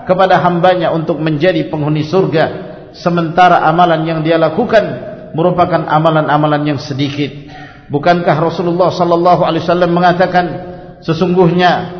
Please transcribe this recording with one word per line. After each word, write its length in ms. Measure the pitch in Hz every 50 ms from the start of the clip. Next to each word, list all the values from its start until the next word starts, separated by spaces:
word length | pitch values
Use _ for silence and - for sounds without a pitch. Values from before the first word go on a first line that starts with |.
| -
kepada 400 | - 185 185 190 185 185 170 180
hambanya 480 | 175 175 170 165 185 185 180 165 147
untuk 320 | 156 165 156 165 165 143 156
menjadi 480 | 160 156 139 156 185 175 160 147 -
penghuni 320 | 156 151 147 151 151 156 147
surga, 420 | - 175 190 180 143 131 160 151 - - - - - - - - -
sementara 720 | - - - 175 175 175 165 156 165 185 180 180 175 - -
amalan 400 | 156 160 170 - 170 165 156 160
yang 160 | 165 165 160 156 160
dia 80 | 165
lakukan 480 | 160 165 156 156 202 202 190 220 214 180 160 135 - - - - - - -
merupakan 560 | - 156 170 180 165 180 175 - 165 160 156 -
amalan-amalan 880 | 151 156 160 165 160 156 151 135 147 151 151 151 151 147 147 151 147
yang 40 | 135 -
sedikit. 480 | - 143 131 143 135 139 143 147 135 - - - - - - - - - - - -
Bukankah 480 | 135 147 156 175 175 175 170 - 151 151
Rasulullah 480 | 165 165 160 - 180 175 170 175 180 165
sallallahu 520 | 165 175 175 170 170 170 170 180 175 156 175
alaihi 200 | 143 165 165 165 175
wasallam 240 | 170 180 180 175
mengatakan, 540 | 175 175 180 175 165 175 185 180 175 180 180 160 - - - - - - - - - - -
"Sesungguhnya 680 | - 160 160 185 175 180 185 185 170 170 180 180 175 151 - - - - -